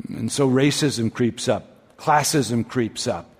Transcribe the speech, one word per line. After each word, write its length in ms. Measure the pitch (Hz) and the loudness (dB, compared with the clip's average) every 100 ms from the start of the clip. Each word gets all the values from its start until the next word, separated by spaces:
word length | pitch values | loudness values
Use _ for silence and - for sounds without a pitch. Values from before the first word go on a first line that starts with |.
| - | -12
And 240 | - 113 | -6 -4
so 180 | - 135 | 0 2
racism 640 | 127 143 - 147 113 110 | 4 4 2 0 0 -2
creeps 340 | - 120 - - | 0 -2 0 -2
up, 500 | 98 - - _ - | -2 -4 -20 _ -6
classism 680 | 160 151 - 156 107 120 107 | 2 2 4 0 0 -2 -2
creeps 400 | 127 110 - 120 | -2 -4 -4 -6
up, 240 | 87 - | -6 -8